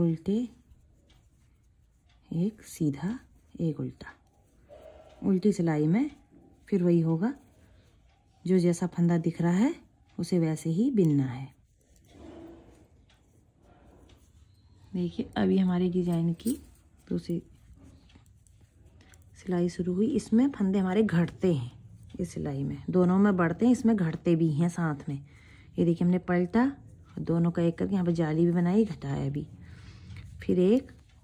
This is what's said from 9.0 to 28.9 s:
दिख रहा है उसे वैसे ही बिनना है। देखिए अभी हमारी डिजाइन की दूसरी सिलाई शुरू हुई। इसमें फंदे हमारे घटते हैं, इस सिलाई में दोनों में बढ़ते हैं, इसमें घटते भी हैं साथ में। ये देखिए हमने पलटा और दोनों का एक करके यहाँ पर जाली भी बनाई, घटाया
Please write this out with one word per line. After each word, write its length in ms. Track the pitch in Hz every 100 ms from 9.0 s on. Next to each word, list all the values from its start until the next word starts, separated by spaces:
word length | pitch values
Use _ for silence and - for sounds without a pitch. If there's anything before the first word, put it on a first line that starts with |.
| 170 170
दिख 220 | 165 165
रहा 100 | 170
है 200 | 180 262 349 - _ _ -
उसे 200 | 170 180
वैसे 320 | 160 156 165
ही 200 | 160 254
बिनना 320 | 233 165 143
है। 240 | 131 123 135 _ _ _ _ _ _ - - 330 330 - - - _ _ _ _ _ _ _ _ _ _ - - - - _ _ _ _ _ - -
देखिए 360 | 190 175 - - -
अभी 220 | 190 190
हमारी 320 | 185 175 180
डिजाइन 420 | 180 175 170 170
की 220 | 165 226 311 - _ _ _ -
दूसरी 340 | 180 - 170 - - - - - - _ - _ _ _ _ _ _ - - - - - -
सिलाई 320 | - 180 175
शुरू 260 | - 175
हुई। 120 | 180 220
इसमें 400 | 233 - 220 277
फंदे 280 | 269 190 196
हमारे 240 | 185 185
घटते 500 | 220 170 170 - 190
हैं, 160 | 151 120 - - - -
इस 180 | - 175
सिलाई 300 | 165 151 139
में 180 | 143 143 -
दोनों 280 | 175 180 185
में 180 | 202 185
बढ़ते 300 | 165 170 233
हैं, 60 |
इसमें 220 | 240 226 220
घटते 380 | 160 - - 165
भी 140 | 165
हैं 160 | 143 175
साथ 380 | 170 165 143 -
में। 80 | 143 - - - - - -
ये 60 |
देखिए 200 | 170 170
हमने 140 | 175 180
पलटा 420 | 180 175 180 226
और 600 | 269 277 - - - -
दोनों 280 | 156 170 170
का 120 | 170
एक 140 | 170 165
करके 140 | 185
यहाँ 120 | 196 175
पर 60 |
जाली 320 | 165 156 156 170
भी 60 |
बनाई, 320 | 170 170 202
घटाया 440 | 214